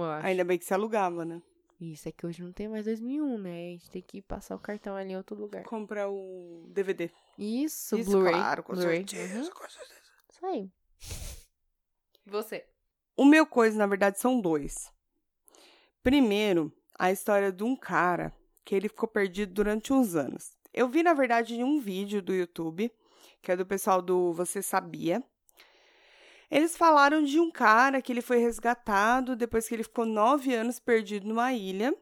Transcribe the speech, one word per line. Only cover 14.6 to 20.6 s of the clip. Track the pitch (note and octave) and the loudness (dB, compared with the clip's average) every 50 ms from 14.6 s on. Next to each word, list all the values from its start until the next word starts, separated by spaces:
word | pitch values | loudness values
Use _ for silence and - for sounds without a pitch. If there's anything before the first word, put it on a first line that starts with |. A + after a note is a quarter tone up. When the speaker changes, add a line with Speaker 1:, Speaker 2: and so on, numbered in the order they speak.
| C#3+ - - - - - _ _ _ _ _ _ _ _ _ _ _ _ _ _ - _ _ _ _ _ _ _ - | -2 -6 -10 -12 -14 -16 _ _ _ _ _ _ _ _ _ _ _ _ _ _ -20 _ _ _ _ _ _ _ 2
Speaker 2:
Primeiro, | B3+ C4+ D4 B3+ A3 G3+ G#3 G#3+ G#3 F#3 E3+ D3+ D3 - _ _ _ - - | 4 6 6 6 6 4 2 2 4 4 2 2 0 -4 _ _ _ -6 -2
a | F#3 F#3 | 0 0
história | F#3+ F#3+ - - G#3 G3+ G3 G3 | 0 0 0 2 2 2 2 2
de | F#3 F3+ G#3 | 0 -2 -2
um | A#3+ C4 | -4 -4
cara | - - - F#3 D#3 E3+ F3+ F3 E3 D#3+ D#3+ - - _ _ _ _ _ | -4 -4 -2 0 2 2 2 0 -2 -4 -6 -10 -12 _ _ _ _ _
que | - G3+ | -4 -2
ele | G3 F#3+ G#3+ | -2 -2 -2
ficou | - - - A3 | -4 -6 -6 -4
perdido | - G#3+ G3 G3 E3+ F#3+ G#3 F#3+ F3+ | -2 0 -2 -2 -2 -4 -6 -4 -2
durante | G#3 G#3 G#3 G#3 A3 - - C4+ | -2 0 0 -2 -2 -2 2 2
uns | C4+ B3+ G#3 E3+ | 2 2 2 2
anos. | D#3 C3+ - - - - - - _ | -2 -2 -2 -6 -10 -12 -16 -20 _